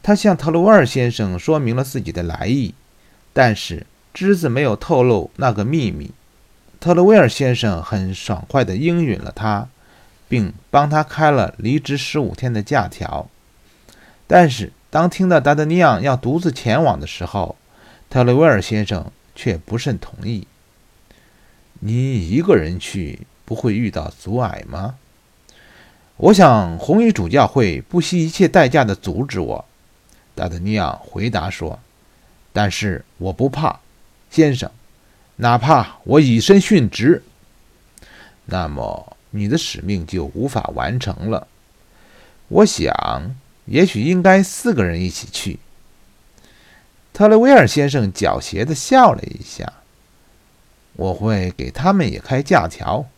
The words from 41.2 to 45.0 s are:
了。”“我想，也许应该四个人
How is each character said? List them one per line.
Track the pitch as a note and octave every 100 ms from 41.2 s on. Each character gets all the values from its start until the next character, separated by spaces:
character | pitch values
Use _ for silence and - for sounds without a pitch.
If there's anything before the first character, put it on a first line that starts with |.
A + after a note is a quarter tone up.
| G2+
了。 | G#2+ - _ _ _ _ _ _ _ _ _ _
”“我 | F3+
想， | G#3 - D2 - G1+ B1 F2 C3 _ _ -
也 | B2
许 | F#3 G#2
应 | C3+ F3+
该 | F#3 F#3+
四 | F#3+ - A#3+
个 | D3+
人 | F2+ E2+